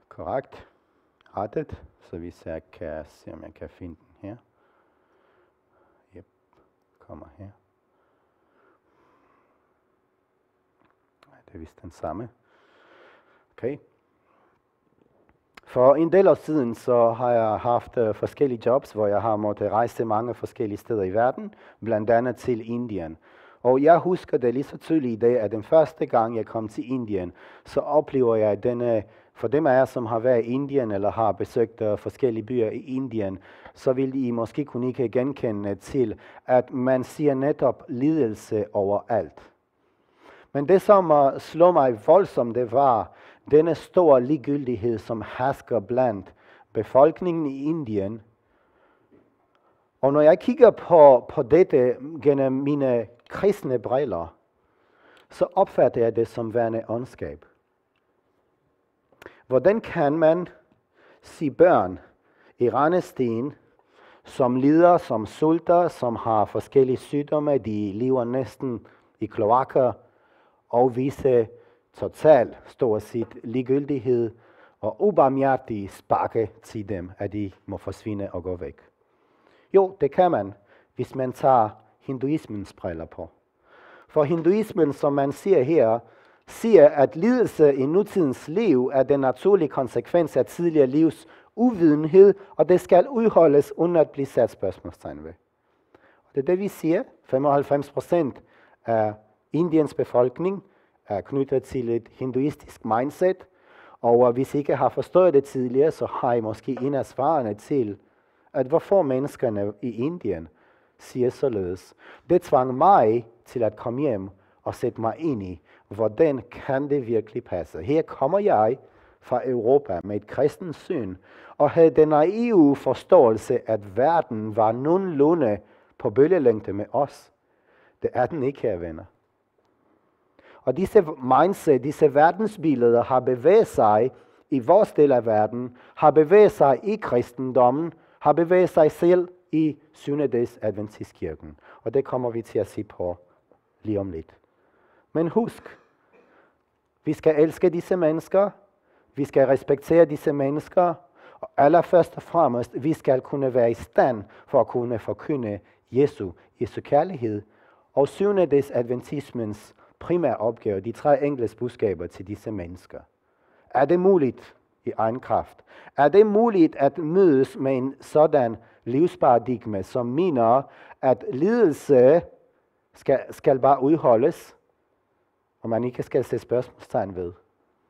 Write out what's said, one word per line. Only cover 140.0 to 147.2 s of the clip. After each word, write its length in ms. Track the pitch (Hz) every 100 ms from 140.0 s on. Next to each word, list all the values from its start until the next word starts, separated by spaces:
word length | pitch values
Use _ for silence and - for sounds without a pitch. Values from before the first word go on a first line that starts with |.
| - 143 139 120 117 -
Adventistkirken. 920 | 107 101 104 - 107 _ 87 76 78 73 _ -
Og 120 | 113
det 100 | 131
kommer 260 | 135 131 123
vi 120 | 117
til 160 | 110 113
at 80 | 98
se 180 | -
på 320 | 101 - 90 87 _ _ _ _ _ _
lige 180 | 107 101
om 100 | 98
lidt. 260 | 82 - _ _ _ _ _ _ _ _
Men 160 | 151 165
husk, 500 | 214 233 - - - _ _ _ _ _ _ _ _ _ _ _ _
vi 80 | -
skal 220 | 156